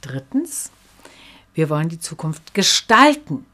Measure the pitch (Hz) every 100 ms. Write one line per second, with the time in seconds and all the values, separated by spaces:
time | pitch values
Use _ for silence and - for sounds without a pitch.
0 | - 135 - 269 349 - - _ _ _
1 | - - - - _ - 156 151 160 165
2 | - - 160 160 - - 190 - - 226
3 | 285 294 - 135 -